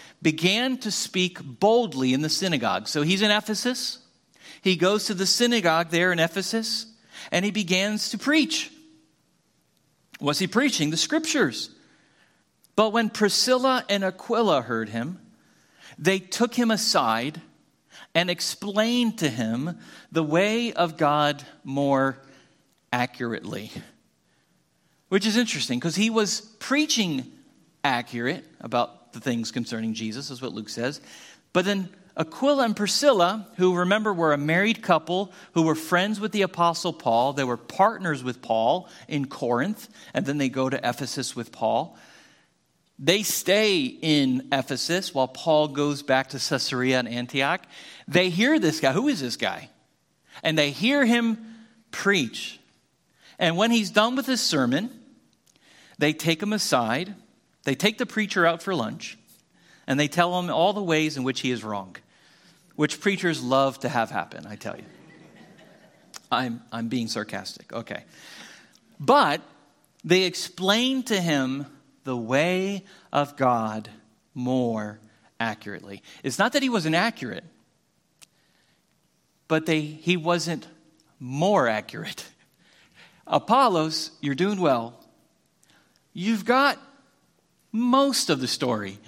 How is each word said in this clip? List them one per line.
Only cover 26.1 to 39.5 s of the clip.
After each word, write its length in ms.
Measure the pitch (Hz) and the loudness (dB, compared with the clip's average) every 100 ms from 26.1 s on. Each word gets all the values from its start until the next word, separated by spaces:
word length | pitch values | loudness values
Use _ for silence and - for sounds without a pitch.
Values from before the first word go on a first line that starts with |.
was 300 | 220 208 - | 0 0 -2
preaching 880 | - _ - 277 302 233 185 139 123 - _ _ _ _ | -8 _ -2 0 2 0 0 -2 -6 -16 _ _ _ _
accurate 600 | 143 123 120 120 120 175 - - | -2 -2 -2 -4 -4 -4 -10 -16
about 520 | 117 120 120 - _ | -4 -2 -2 -6 _
the 80 | 120 | -8
things 320 | 131 117 110 | -4 -4 -4
concerning 420 | 127 110 113 113 | -6 -6 -6 -6
Jesus, 360 | 110 110 113 139 | -6 -6 -8 -10
is 100 | 123 | -10
what 140 | 127 | -10
Luke 140 | 104 107 | -10 -10
says. 320 | - 123 143 - - - - _ | -6 -6 -6 -14 -20 -20 -20 _
But 120 | 180 | 0
then 300 | 185 202 180 - - - | 0 -2 -4 -12 -12 -6
Aquila 480 | 160 - 269 285 | -6 0 2 2
and 120 | 233 208 | 2 0
Priscilla, 720 | 208 - 285 220 175 214 196 - | -2 4 6 6 4 2 -8 2
who, 200 | 185 175 | 2 4
remember, 360 | 180 208 214 | 4 2 2
were 200 | 180 160 | 2 2
a 60 | 143 | 2
married 440 | 147 165 208 226 | 2 2 2 0
couple 500 | - 165 160 180 196 - - | 2 2 2 -2 -2 -8 -4
who 100 | 165 | 2
were 120 | 160 | 2
friends 440 | 156 - 175 202 208 | 2 2 2 2 -2
with 120 | 214 | -2
the 100 | 220 | 0
Apostle 500 | 190 170 170 160 180 | 0 2 0 2 -4
Paul. 400 | - 127 117 131 | -2 2 2 2
They 120 | 143 | 0
were 120 | 131 120 | -2 -4
partners 680 | - - 202 220 185 139 | -6 2 2 2 -4 -4
with 180 | 127 123 | -4 -6
Paul 460 | - 113 113 175 180 - - | -2 2 2 2 -2 -18 -8
in 200 | 143 135 | -6 -4
Corinth, 600 | - 120 | -4 -2